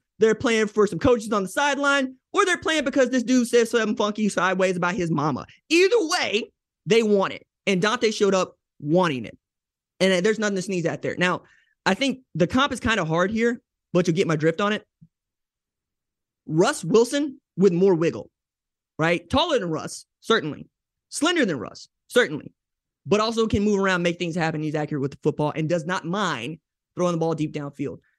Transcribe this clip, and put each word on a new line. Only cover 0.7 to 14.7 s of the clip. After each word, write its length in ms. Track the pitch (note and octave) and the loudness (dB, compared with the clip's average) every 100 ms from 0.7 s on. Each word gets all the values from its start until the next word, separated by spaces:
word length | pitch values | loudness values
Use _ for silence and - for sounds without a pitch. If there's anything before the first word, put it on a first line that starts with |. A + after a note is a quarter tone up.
| G#3+ G3 | 2 0
some 140 | E3 | 2
coaches 320 | C4 B3 G#3+ | 2 2 0
on 100 | G#3+ | -4
the 60 | F#3 | -2
sideline, 640 | - C#4+ C#4 C#4+ C#4 C4 - _ | -2 0 0 2 2 0 -6 _
or 120 | F#4 F#4 | 0 0
they're 120 | E4+ | 0
playing 280 | F4+ D#4 C4 | 0 -2 0
because 240 | C#4 B3 | 2 2
this 140 | C4 | 2
dude 240 | A3 B3+ A#3 | 2 2 2
says 240 | A#3+ A#3 | 2 2
something 240 | A#3+ A3 G#3 | 2 0 0
funky 340 | G#3 G#3+ G#3 | -2 0 -2
sideways 480 | - F3+ F#3+ F#3+ F3+ | 0 0 2 0 0
about 160 | F3 | -2
his 160 | F#3 E3+ | -2 -2
mama. 360 | D#3+ D3+ A#2+ - - - | 0 0 -2 -8 -18 0
Either 260 | E4 F#4+ A#4 | 2 4 2
way, 520 | D#4+ F4 A#3 G#3 - _ _ _ D#3+ | 0 -2 -2 -4 -6 _ _ _ 0
they 160 | A3+ | 2
want 320 | G#3+ G3+ E3+ | 4 2 0
it. 140 | G2+ - _ - | -4 -16 _ -2
And 160 | F#3 | 0
Dante 300 | G#3 A#3+ A3 | 0 0 -2
showed 240 | G#3+ G3+ F#3+ | 2 2 2
up 200 | F3 - _ _ | -2 -6 _ _
wanting 460 | D3 F3 E3+ C3 G#2 | 0 2 2 -2 -8
it. 120 | - _ _ _ _ _ - | -16 _ _ _ _ _ 0
And, 140 | - | 2
uh, 80 | F#3 | 4
there's 160 | G3+ A3 | 2 0
nothing 200 | G#3 G3 | -2 -2
to 40 | |
sneeze 240 | F3+ F3+ D#3 | -4 -4 -4
at 160 | C#3+ | -4
there. 140 | C#3+ - | -6 -2
Now, 260 | F3+ E3 - _ _ _ - | -2 -2 -8 _ _ _ -4
I 80 | F#3+ | -2
think 240 | C4+ - _ D#3 | -2 -4 _ -2
the 100 | E3+ | 0
comp 260 | C4 C#4+ | 2 0
is 60 | B3+ | -2
kinda 260 | A#3 A3 D#3+ | -2 -2 0
hard 260 | D#3+ F#3+ | 0 0
here, 300 | A3 A#3 A#3 _ _ _ | 0 -2 -2 _ _ _
but 120 | F3 F3+ | 0 2
you'll 100 | D#3+ | 0
get 120 | E3+ | 0
my 80 | D3+ | 0
drift 260 | D#3 E3 | 0 0
on 120 | G#3 | -2